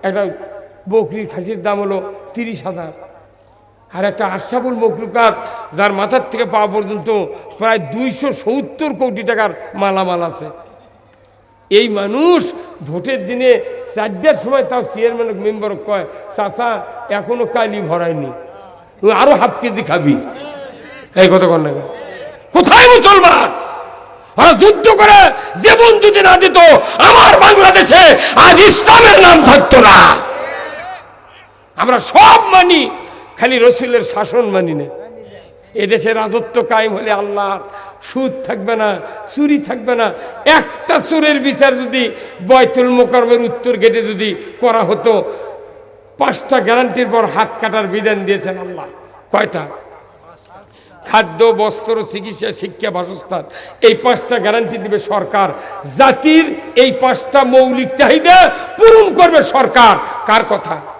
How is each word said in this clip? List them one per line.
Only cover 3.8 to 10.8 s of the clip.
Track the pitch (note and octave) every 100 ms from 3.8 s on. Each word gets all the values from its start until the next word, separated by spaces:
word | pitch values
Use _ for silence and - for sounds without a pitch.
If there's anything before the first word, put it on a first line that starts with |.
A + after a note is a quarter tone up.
| _
আর | F3
একটা | G3+ G3+ G3
আশরাফুল | F#3 - B3 B3+
মখলুকাত, | A#3 A3+ - A3+ A3 A3+ - - - - D3+
যার | G3+
মাথার | G3 G#3 B3 -
থেকে | A3+
পা | G#3+ G#3+ G#3
পর্যন্ত | G#3 G3 G#3 E3 G#3+ D#3 - - -
প্রায় | A3 A3+
দুইশো | D3 G#3 C4 - C#4
সত্তর | G#3+ G#3 C4+ A3+ - D4+
কোটি | G#3+ B3+ G3+
টাকার | G#3+ A3+ G#3+ E3 -
মালামাল | G3 G3 F#3+ F#3 F3
আছে, | E3+ - D#3 - - _